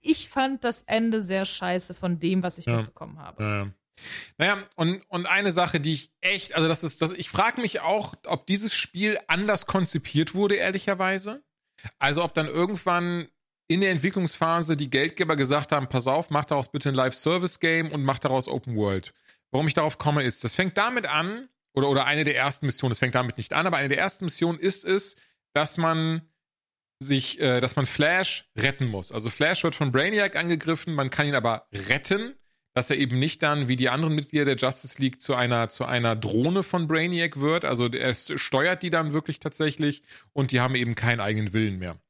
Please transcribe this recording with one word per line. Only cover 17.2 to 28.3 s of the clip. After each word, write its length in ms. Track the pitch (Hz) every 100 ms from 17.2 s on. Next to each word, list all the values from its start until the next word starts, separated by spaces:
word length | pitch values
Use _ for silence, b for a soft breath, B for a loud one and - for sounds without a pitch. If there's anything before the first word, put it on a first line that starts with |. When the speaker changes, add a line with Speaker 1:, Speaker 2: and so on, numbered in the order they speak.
| 156 175 175 - 165 165 160
Speaker 2:
und 120 | 147
mach 140 | 135 131
daraus 260 | 143 131 127
Open 280 | 131 127 113
World.“ 360 | 104 95 - b b b _
Warum 160 | 131 156
ich 60 |
darauf 240 | 170 156 -
komme, 240 | 151 147
ist, 220 | 127 -
das 100 | 117
fängt 220 | - 185 202
damit 280 | 220 247 190
an, 420 | 151 170 220 262 _ _
oder, 140 | - 139
oder 160 | 135 131
eine 180 | 147
der 120 | 151 127
ersten 300 | 135 - 143
Missionen, 240 | - 131
das 80 | 110
fängt 160 | 127 127
damit 220 | 123 -
nicht 140 | 110
an, 120 | 151 180
aber 120 | 139
eine 100 | 139
der 100 | 135
ersten 280 | 190 - 180
Missionen 320 | - 170 165
ist 240 | 175 190
es, 320 | 175 190 - - b b _
dass 240 | 143 151 -
man 440 | 165 160 160 160 - _ _ _ _ _ _ _
sich, 380 | 135 139 - -
äh, 200 | 147 123
dass 160 | 127 -
man 100 | 131
Flash 640 | - 151 180 190